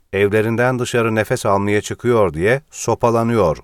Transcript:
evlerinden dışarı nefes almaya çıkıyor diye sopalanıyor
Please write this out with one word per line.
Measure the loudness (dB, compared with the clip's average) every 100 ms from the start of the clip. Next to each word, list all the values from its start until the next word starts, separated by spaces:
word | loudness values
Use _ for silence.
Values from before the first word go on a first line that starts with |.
| _
evlerinden | 0 0 0 0 0 0 -2
dışarı | -2 -2 0
nefes | 0 -2 -2 0
almaya | 0 0 -2
çıkıyor | -2 -4 0 2 2
diye | 0 0 0 -4
sopalanıyor | -8 -4 0 0 2 2 2 2 0